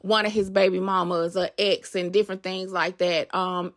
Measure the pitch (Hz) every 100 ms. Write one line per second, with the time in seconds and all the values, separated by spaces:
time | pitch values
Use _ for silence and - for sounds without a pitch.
0 | 185 214 208 214 190 190 190 185 190 190
1 | 175 175 170 185 180 - 202 175 - 190
2 | 180 190 202 190 190 185 185 185 165 180
3 | 180 170 - 180 185 180 180